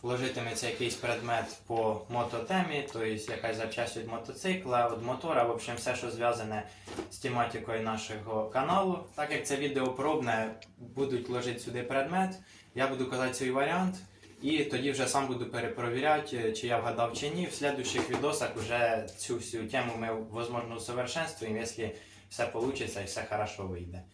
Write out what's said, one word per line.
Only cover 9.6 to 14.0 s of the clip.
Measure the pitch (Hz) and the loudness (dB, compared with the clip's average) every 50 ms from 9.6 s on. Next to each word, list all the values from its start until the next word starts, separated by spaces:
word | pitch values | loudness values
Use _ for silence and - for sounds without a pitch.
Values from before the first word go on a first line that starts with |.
| 143 139 131 131 131 127 | 2 2 2 2 2 0
пробне, | 127 - 135 156 156 156 127 117 113 110 110 110 110 - - - - - | 0 2 2 2 2 2 2 2 2 2 2 0 -4 -8 -14 -20 -20 -18
будуть | 123 117 - 131 139 135 127 120 117 117 | -16 -8 -2 0 0 2 0 0 0 0
вложити | 120 123 123 123 117 117 | -2 0 0 -2 -4 -4
сюди | - - 117 123 123 | -6 -6 -4 -4 -2
предмет, | - 131 135 135 156 175 185 190 190 - - - - - - - - - | 0 2 2 2 2 2 2 2 2 0 -4 -12 -18 -20 -20 -20 -8 -2
я | 123 131 135 | 0 2 2
буду | 135 127 127 127 | 2 0 -2 0
казати | 131 127 127 127 127 | 0 0 0 0 0
свій | - 139 127 | 0 0 0
варіант, | 127 135 139 151 170 180 185 185 185 - | 2 2 2 4 4 4 2 2 2 -2